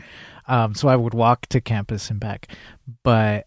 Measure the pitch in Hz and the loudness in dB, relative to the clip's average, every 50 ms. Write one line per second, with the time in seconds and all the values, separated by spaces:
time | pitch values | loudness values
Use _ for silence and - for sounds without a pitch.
0 | - - - - - - - - - - 127 120 113 110 104 - 143 139 131 123 | -10 -20 -20 -20 -20 -20 -20 -14 -6 -2 0 0 0 0 -2 0 2 2 4 2
1 | 117 117 113 117 113 117 120 - - - - 123 - - 117 104 101 - 113 104 | 2 0 0 2 4 4 2 2 0 -2 -2 -2 0 -2 -2 -4 -4 -4 -8 -8
2 | - - 110 101 110 107 - - - - - - - - - _ _ 127 117 - | -6 -6 -8 -6 -6 -8 -10 -10 -14 -18 -20 -20 -20 -20 -20 _ _ -20 -14 -4
3 | - 127 117 110 107 107 104 104 - | 0 2 2 2 2 0 -2 -4 -6